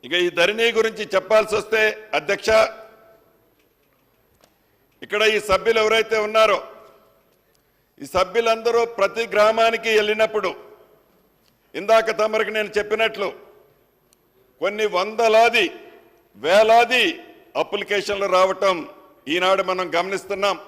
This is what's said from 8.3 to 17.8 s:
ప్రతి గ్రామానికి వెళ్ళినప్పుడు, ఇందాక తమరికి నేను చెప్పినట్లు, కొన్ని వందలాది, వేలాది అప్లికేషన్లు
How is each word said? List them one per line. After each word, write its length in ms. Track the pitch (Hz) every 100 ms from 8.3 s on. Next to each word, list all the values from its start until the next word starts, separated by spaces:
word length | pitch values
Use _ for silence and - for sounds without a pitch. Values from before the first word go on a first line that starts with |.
| 226 233 226 226 233 233 -
ప్రతి 240 | 196 208 226
గ్రామానికి 580 | 196 214 226 226 226 226 214
వెళ్ళినప్పుడు, 540 | 208 208 220 214 190 - - - _ _ _ _ _ _ _ _ _
ఇందాక 440 | - 202 226 220 214
తమరికి 300 | 214 220 208 214
నేను 140 | 208 208
చెప్పినట్లు, 520 | 208 220 226 190 190 - - - _ _ _ _ _ _ _ _ _ _
కొన్ని 240 | 175 208 214 180
వందలాది, 720 | 196 220 233 220 233 226 175 - - - _ _ _ 98
వేలాది 680 | 131 196 220 226 240 254 233 - - - _ 131
అప్లికేషన్లు 680 | 160 208